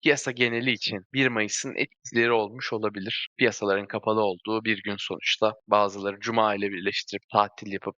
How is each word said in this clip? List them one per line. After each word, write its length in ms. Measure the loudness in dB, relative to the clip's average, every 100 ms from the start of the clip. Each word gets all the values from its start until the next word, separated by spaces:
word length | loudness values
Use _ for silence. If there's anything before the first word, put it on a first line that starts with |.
piyasa 280 | 4 2 0
geneli 400 | 0 0 2 0
için 280 | -2 -2 -6 -4
bir 140 | 0 2
Mayıs'ın 480 | 2 -2 -2 -6 -4
etkileri 560 | -6 _ -2 2 4
olmuş 420 | 4 0 -6 -6
olabilir. 560 | -2 -2 -4 -6 -6 -10 2
Piyasaların 500 | 2 2 0 0 0
kapalı 340 | -4 0 2
olduğu 420 | 2 -2 -4 -2
bir 200 | -2 -2
gün 120 | -4 -6
sonuçta. 560 | -6 -4 -2 0 0 -2 2
Bazıları 520 | 2 2 0 -6 -6
Cuma 360 | -2 2 2 2
ile 140 | -2
birleştirip 540 | -2 -4 -4 -6 -10 _
tatil 380 | 2 2 -2 -10
yapıp 240 | -8 -8